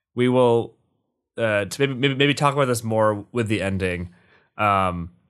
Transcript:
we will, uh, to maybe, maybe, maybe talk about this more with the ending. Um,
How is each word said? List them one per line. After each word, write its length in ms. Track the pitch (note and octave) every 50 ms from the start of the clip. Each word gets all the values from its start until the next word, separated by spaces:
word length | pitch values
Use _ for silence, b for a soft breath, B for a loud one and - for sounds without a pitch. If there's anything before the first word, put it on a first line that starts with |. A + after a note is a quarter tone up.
| _ _ -
we 120 | B2 B2 B2
will, 460 | B2 B2+ B2 A#2+ A#2 A#2 G#2 - _ _ _ _ _ _ _ _ _ _ _ _ -
uh, 300 | A#2 A#2 A2 G#2 G2+ G2+
to 140 | F2+ - -
maybe, 140 | C#3 C3+ C3
maybe, 200 | A#2+ C3+ C#3+ C3+
maybe 180 | B2+ C#3+ C#3+ C#3
talk 200 | - D3 C#3+ C3+
about 120 | D3 C#3
this 160 | B2 A#2+ A2+
more 420 | A2 A2 A2 A2 A2 G#2+ G#2+ G2+ G2 _
with 160 | - A#2+ A2
the 160 | G#2 A2 F2+
ending. 480 | F#2 G2 F#2+ F#2 F#2+ F#2 F2+ F2 F2 F2 b b b b b b b b b
Um, 540 | - G#2+ G2+ G2 G2 F#2+ F2+ F2 F2 E2+ F2 _ _ _